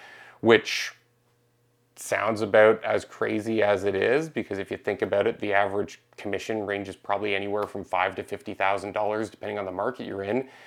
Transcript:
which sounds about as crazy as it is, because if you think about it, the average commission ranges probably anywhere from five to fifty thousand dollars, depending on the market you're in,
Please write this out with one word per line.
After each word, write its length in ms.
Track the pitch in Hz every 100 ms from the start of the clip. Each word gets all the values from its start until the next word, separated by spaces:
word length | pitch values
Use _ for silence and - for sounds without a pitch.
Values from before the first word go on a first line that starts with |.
| - - - -
which 520 | 110 110 - - - - _ _ _ _ _ _ _ _ _ -
sounds 440 | - 101 101 110
about 400 | 107 110 107 107
as 220 | 113 107 -
crazy 560 | - 110 110 107 110
as 220 | 104 101
it 100 | 101
is, 340 | 95 104 135 160
because 300 | 127 - 98
if 120 | 95
you 60 | 98
think 240 | - 98
about 260 | 101 101 104
it, 120 | -
the 120 | 107
average 480 | 98 101 98 - - _ -
commission 480 | 107 95 - 110 101
ranges 280 | 101 98
probably 400 | 90 - 101 104
anywhere 300 | 98 101 104
from 180 | 101 101
five 320 | 92 90 95
to 80 | 95
fifty 300 | 98 98 -
thousand 400 | 95 98 98 98
dollars, 380 | 101 104 107 107
depending 280 | - 101 104
on 60 |
the 80 | 95
market 340 | 92 110 123 104
you're 160 | 98
in, 240 | 98 120 135 -